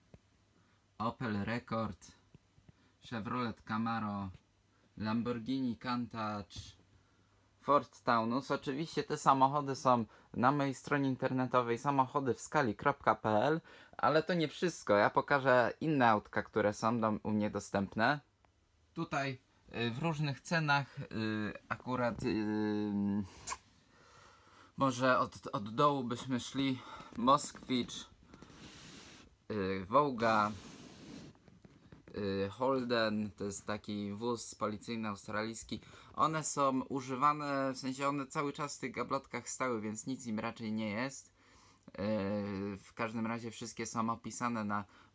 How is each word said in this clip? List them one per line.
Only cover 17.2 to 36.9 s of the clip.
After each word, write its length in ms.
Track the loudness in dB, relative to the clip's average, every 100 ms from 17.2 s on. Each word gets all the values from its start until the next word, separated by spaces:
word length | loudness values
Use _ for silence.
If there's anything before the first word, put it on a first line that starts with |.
u 80 | 0
mnie 180 | 0 0
dostępne. 720 | -2 -2 -2 0 2 2 2 -4 _ _ _ _ _ _
Tutaj, 460 | -8 -4 -2 -4 -6 _ _ -10 -2
y, 160 | -2
w 80 | 0
różnych 420 | -2 0 -2 -2
cenach, 580 | -2 0 4 2 0 -8
y, 540 | -8 -4 -2 -2 -4 -6 -10
akurat, 540 | -10 -4 -2 -2 0
y, 680 | -2 0 0 0 0 0 0 0 0 0 -2 -10 -10 -10 _ _ _ -20 -20 -20 -20 -20 -20 -20 -16 -2
może 420 | 0 2 4 4
od, 280 | 2 -4 -8
od 280 | -6 -6 2
dołu 280 | 4 4
byśmy 360 | -2 -4 -2 -4
szli. 400 | -2 -2 0 -2 -8 -16 -12 0
Moskwicz, 920 | 4 6 4 -4 -4 -2 -2 -8 -14 -20 -20 -20 -20 -20 -20 -18 -18 -18 -18 -20 -20 _ -6
y, 340 | -2 -2 -2 2
Wołga, 640 | 4 4 2 4 4 4 0 -12 -18 -18 -18 -16 -16 -16 -20 -20 -20 -20 -20 -20 -20 -14 -6
y, 320 | -2 0 -2
Holden, 840 | 0 0 0 0 2 2 0 -4 -4
to 60 |
jest 220 | -6 -6 -6
taki 480 | -8 -4 -6 -4
wóz 420 | -4 -4 -4 -6 -4
policyjny 520 | -4 -4 -6 -4 -4
australijski. 720 | -6 -6 -4 -4 -6 -8 -10 -12 -20 -12
One 300 | 0 2 2
są 380 | -2 2 2 2
używane, 920 | -2